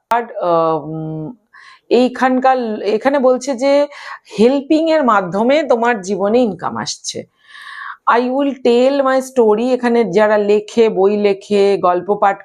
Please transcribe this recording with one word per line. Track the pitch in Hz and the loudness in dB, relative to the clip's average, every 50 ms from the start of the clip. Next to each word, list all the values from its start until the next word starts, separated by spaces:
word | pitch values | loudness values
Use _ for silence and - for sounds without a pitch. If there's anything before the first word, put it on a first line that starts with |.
| _ - | _ -4
আর, | 226 240 240 220 - | -2 -2 -4 -6 -8
আহ, | - 175 175 170 165 165 160 160 156 139 | -6 -2 0 0 2 2 0 -2 -4 -4
উম, | 156 160 160 160 156 160 156 156 151 247 _ _ _ _ - - - - _ _ - | -8 -10 -8 -8 -8 -8 -8 -10 -10 -12 _ _ _ _ -20 -20 -20 -20 _ _ 0
এইখানকার, | - 233 254 247 247 - 254 262 254 254 254 262 262 254 247 220 208 - - | 2 2 2 2 0 0 -2 0 0 2 2 2 0 0 -2 -4 -6 -6 -4
এখানে | 190 220 214 - 269 277 285 | -4 -4 -2 0 0 0 2
বলছে | 240 254 254 254 254 277 277 | 2 2 0 0 -2 -6 -4
যে | 220 262 277 277 285 285 285 - - - - - - _ - - - | -2 0 2 2 2 0 -2 -4 -12 -18 -18 -18 -20 _ -8 0 2
হেল্পিং | 208 247 269 285 269 - 311 311 330 330 | 4 4 4 2 0 0 0 0 2 2
এর | 320 311 285 | 2 2 2
মাধ্যমে | 240 214 202 190 175 165 196 226 247 277 311 320 | 2 2 2 0 -2 -2 -2 0 2 2 2 2
তোমার | 247 262 233 233 240 240 208 180 | 0 0 0 2 0 -2 -2 -4
জীবনে | 180 208 175 196 202 220 247 | -6 -4 -2 -2 0 2 2
ইনকাম | 254 220 190 - - - - | 0 0 -2 -6 -8 -8 -6
আসছে। | 113 107 - - - - - - 117 110 - _ _ _ - - - - - - - - - - - - - | -8 -8 -8 -10 -12 -12 -12 -12 -12 -12 -14 _ _ _ -20 -20 -20 -20 -20 -18 -16 -16 -16 -16 -6 -2 0
I | 214 240 | 2 2
will | 254 247 254 269 285 277 254 262 - | 0 0 -2 -2 -2 -2 -2 -2 0
tell | 247 233 240 254 262 277 285 262 | 2 2 4 4 2 2 0 0
my | 262 262 269 262 262 | 0 0 -2 -2 -2
story, | - 247 226 214 208 214 240 254 254 | 0 2 2 2 2 2 0 0 -2
এখানে | 247 247 240 233 233 233 | 0 0 0 0 0 0
যারা | 196 170 202 214 214 214 208 | 2 2 2 2 2 2 2
লেখে, | 208 202 208 214 208 - - 233 226 220 | 2 2 0 0 0 -2 0 2 2 2
বই | 190 180 190 196 208 | 2 2 2 2 2
লেখে, | 208 208 202 196 196 - - 208 202 196 202 196 | 2 0 0 0 -2 -4 -2 0 2 2 2 2
গল্প | 185 175 180 180 180 180 185 208 | 2 0 0 0 0 -2 -2 -2
পাঠ | - 214 196 196 196 | 0 0 0 0 -2